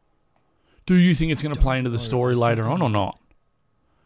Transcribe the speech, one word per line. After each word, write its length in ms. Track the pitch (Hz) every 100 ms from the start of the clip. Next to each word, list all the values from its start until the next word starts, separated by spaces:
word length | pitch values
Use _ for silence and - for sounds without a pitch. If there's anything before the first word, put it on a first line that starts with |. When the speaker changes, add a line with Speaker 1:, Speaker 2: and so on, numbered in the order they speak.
| _ _ _ _ _ _ _ _ -
Speaker 1:
Do 100 | 180
you 200 | 180 147
think 160 | 160
it's 100 | 151
gonna 140 | 147 147
Speaker 2:
Don't 80 |
Speaker 1:
play 140 | 131 131
into 120 | 127
the 60 | 117
Speaker 2:
know. 60 |
Speaker 1:
story 300 | 117 127 123
Speaker 2:
I 40 | 120
Speaker 1:
later 260 | 117 113
Speaker 2:
think 100 | 113
Speaker 1:
on 60 | 170
Speaker 2:
they 60 | 143
Speaker 1:
or 40 |
Speaker 2:
might. 80 | 104
Speaker 1:
not? 200 | 92 - _ _ _ _ _ _ _ _